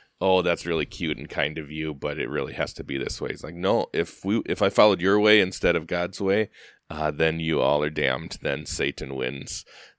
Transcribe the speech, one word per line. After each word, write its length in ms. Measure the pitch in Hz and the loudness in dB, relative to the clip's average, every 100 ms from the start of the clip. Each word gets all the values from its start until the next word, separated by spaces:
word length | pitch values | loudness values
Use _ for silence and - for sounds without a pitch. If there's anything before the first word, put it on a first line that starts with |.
| _ _ | _ _
"Oh, 220 | 95 92 | 2 4
that's 240 | 87 85 87 | 2 -2 -2
really 200 | 82 76 | -2 -2
cute 320 | - 82 73 | -4 -6 -4
and 100 | 76 | -6
kind 280 | - 73 78 | -4 -4 -4
of 140 | 73 | -8
you, 240 | 78 78 | -6 -6
but 240 | 71 73 73 | -4 -6 -6
it 100 | 60 | -4
really 260 | 73 67 | -4 -4
has 180 | 69 73 | -4 -6
to 100 | - | -6
be 140 | - 67 | -8 -6
this 220 | 64 - | -4 -6
way." 100 | - | -6
He's 140 | - | -8
like, 100 | - | -10
"No, 320 | 85 92 113 - | -4 0 0 0
if 320 | 80 85 - | -2 -4 -4
we, 180 | 98 113 - | 0 0 0
if 140 | 90 | 0
I 80 | 98 | 2
followed 320 | - 107 90 | 6 6 6
your 200 | 92 104 | 4 4
way 200 | 107 107 | 6 6
instead 360 | 95 - 90 85 | 4 2 2 2
of 100 | 80 | 0
God's 340 | 87 90 - | -4 -4 -2
way, 300 | 98 101 104 - - _ _ | 0 0 0 -6 -20 _ _
uh, 200 | 76 78 | -4 -2
then 300 | 73 80 82 | 2 0 2
you 200 | 80 73 | 0 2
all 220 | 65 73 | 4 2
are 80 | 76 | 0
damned. 480 | 78 67 65 82 - | 0 -2 -2 -6 -6
Then 240 | 76 71 78 | -4 -4 -6
Satan 480 | - 71 - 71 | -4 -2 -4 -8
wins." 500 | 67 64 67 - - - - - | -4 -4 -6 -8 -10 -12 -20 -20